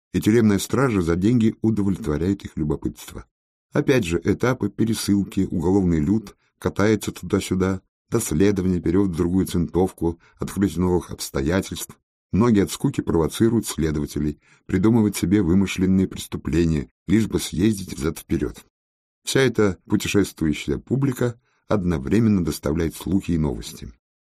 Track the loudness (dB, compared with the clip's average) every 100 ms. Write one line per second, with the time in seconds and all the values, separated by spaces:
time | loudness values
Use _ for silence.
0 | _ -2 2 4 4 4 0 0 2 2
1 | 0 2 2 4 2 0 -2 0 0 -2
2 | -2 -2 0 -2 -4 -6 -4 -2 -6 -8
3 | -14 -16 -18 _ _ _ _ -2 0 0
4 | 0 -2 0 0 0 0 -4 -2 -2 -2
5 | 0 0 0 -2 -2 -2 0 2 2 2
6 | 2 0 -2 -16 _ _ -6 0 2 0
7 | -2 -10 -4 -2 0 0 0 -2 -10 _
8 | -6 -4 -2 2 2 2 0 0 0 2
9 | 0 0 0 0 0 -2 -2 0 0 0
10 | -4 -4 _ -10 -8 0 0 0 0 0
11 | -2 -12 -8 -4 -2 -2 -2 -8 -12 -18
12 | _ _ _ 2 4 4 2 0 -4 -2
13 | 0 0 0 2 2 2 -2 -2 -2 -2
14 | -4 -4 -4 -6 _ _ -4 2 4 4
15 | 2 0 0 2 4 2 2 0 2 2
16 | 2 -2 -10 -10 -2 0 2 0 -4 _
17 | 0 0 2 -2 -4 0 0 0 -6 -6
18 | -6 -6 -4 -4 -4 -8 -20 _ _ _
19 | _ _ -4 0 2 2 0 0 -2 -2
20 | 0 0 0 0 -2 -2 -4 -6 -4 -2
21 | -2 -2 -4 -6 _ _ -4 -2 -2 -2
22 | 0 2 4 2 0 -4 -4 -2 -2 -4
23 | -2 -2 0 -2 -2 -4 -10 -14 -18 -20
24 | _ _